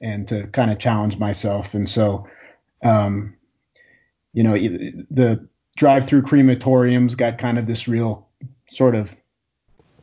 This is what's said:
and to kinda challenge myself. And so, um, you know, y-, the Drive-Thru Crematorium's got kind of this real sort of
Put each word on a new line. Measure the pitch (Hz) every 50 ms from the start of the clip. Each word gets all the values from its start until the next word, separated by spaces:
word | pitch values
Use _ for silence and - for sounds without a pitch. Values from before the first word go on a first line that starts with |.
and | - 113 104 104 101 -
to | 117 104 98
kinda | - - 135 120 110 107
challenge | 104 - 120 110 107 104 107 98 92
myself. | 107 101 98 - - 104 101 101 98 - -
And | 104 101 95
so, | - 117 107 101 98 95 - - - - - - _ _ _ _ _ _ -
um, | 120 110 107 101 101 101 101 104 - - _ _ _ _ _ _ _ _ _ _ _ _ _ _ _ _ _ _ _ _
you | 117 113
know, | 110 104
y-, | 101 98 107 87 - - - - 87 - -
the | 147 127 127 117 110 - - - _ _ _ _ _
Drive-Thru | - 156 143 135 135 131 - 151 139 131
Crematorium's | - 151 143 135 131 123 127 - 131 131 127 123 123 123 123 123 120 120
got | - 123 117 117 117
kind | - 120 117
of | 120 113
this | 110 117 113 -
real | - 117 117 117 113 - - - _ _ _ - - - _ _ _
sort | - - 135 127 117
of | 110 107 98 - _ _ _ _ _ _ _ _ _ _ _ _ _ _ _ _ _